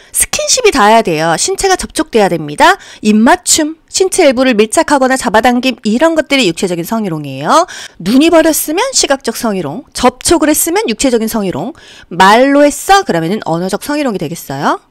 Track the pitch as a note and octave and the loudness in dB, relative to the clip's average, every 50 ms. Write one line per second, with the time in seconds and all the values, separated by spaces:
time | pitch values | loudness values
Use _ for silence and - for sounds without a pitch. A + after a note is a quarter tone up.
0 | - _ - - - - - - D5+ D5 - B4+ B4+ G4+ - B3+ G3+ G#3 A3+ A3+ | -20 _ -6 -6 -6 -4 -4 -6 -4 -2 -2 0 2 2 2 4 4 6 4 4
1 | G#3+ F#3+ E3 D3+ D#3+ E3+ D#3+ - - - F#4+ - - G4 F#4 F4 - - - - | 4 2 -2 -2 0 0 0 -2 -2 -4 -4 -2 0 0 0 0 -2 -8 -6 -6
2 | D#4 - - A3+ G3+ F3+ E3+ D#3+ D#3 D3 D3 - C#4+ E4 G4 - - - - - | -6 -2 2 2 2 2 0 -2 -6 -8 -2 2 2 2 2 0 -4 -14 -20 -4
3 | - G#3+ G#3 G#3+ A3 C4+ E4+ F4+ - - - - D#4 D4+ D#4+ - _ _ - - | 0 2 2 4 4 4 4 2 0 -2 -2 0 0 -2 -4 -10 _ _ -2 -2
4 | F#4+ F#4+ - - F4 C#4 B3+ A#3+ C4 C4 B3 G3+ A3 A3 - E4+ D#4 - D4 C4+ | -2 0 2 2 2 2 4 4 2 2 2 2 2 2 2 0 0 2 0 0
5 | C4 B3 C4 C4 - A#3+ - D#4+ E4+ B3+ B3 B3 B3 C4 B3 - _ A3 G#3 B3+ | 2 0 0 -2 -2 0 0 2 2 2 0 2 0 -2 -4 -2 _ -2 0 2
6 | D#4 E4 E4 D#4 - - C#4+ C4+ B3 F3 E3 - - F3+ F3+ E3+ E3 - A3+ A3+ | 2 0 0 -2 -4 -2 0 0 0 0 0 -2 -4 -4 -4 -4 -4 -6 -4 -4
7 | G#3+ F#3+ E3 D#3 D3 C#3 C3+ C3 C#3+ F3 B3+ D#4+ E4+ - - - - - - _ | -4 -4 -6 -6 -8 -10 -10 -8 -2 0 2 2 2 0 -6 -14 -18 -20 -18 _
8 | E3+ F#3 A#3+ C4 D#4 E4 F4 D#4+ D#4+ E4 D4 - - - D4+ F#4 B4 C#5 C5 - | -4 0 2 4 4 4 4 4 4 2 0 -2 -4 -4 -2 -2 -2 -2 -2 -2
9 | - - C4+ C4+ - A#3+ A3 - - A3+ G3+ F#3 E3 C3+ D3 A3+ D#4+ - _ - | 0 0 -2 -2 -2 -6 -6 -4 -4 -4 -4 -4 -4 -6 -8 -10 -12 -14 _ 0
10 | - B3+ B3+ - - - F4 D4+ D#4 D4+ D4+ - - E4 E4 G#4 A4+ D#4+ A3 - | 0 0 0 0 0 0 2 2 2 2 0 0 -2 -2 -2 -2 -2 -2 -4 -2
11 | - C4+ A#3+ A3+ A3+ A3 - A3+ G3+ F#3 - B2+ E3 B3 E4 - - - - - | 0 0 0 0 -2 -2 -4 -4 -4 -4 -4 -6 -8 -8 -10 -14 -20 -20 -20 -20
12 | - _ F#3+ E3 F#3 G3 G#3+ A#3+ C4 C#4 C#4 C#4+ D4 D4 C#4 - - - F#4+ G4 | -18 _ -6 0 2 4 4 4 4 4 4 4 4 2 2 -2 0 2 2 2
13 | F#4+ - - E3+ E3 D#3+ G3+ A3 - - D#3+ E3 F3+ F#3+ G3+ G3 - - D4 D4+ | 2 0 -2 -2 -2 -2 -4 -6 -4 -4 -4 -4 -4 -4 -6 -6 -6 -6 -4 -4
14 | D4 B3+ G#3 - E3+ C#3+ E3 - - - C#3 C3+ D#3 A#3+ E4 G#4 - _ | -2 -4 -4 -4 -6 -8 -8 -10 -10 -10 -8 -4 -2 -2 -4 -4 -8 _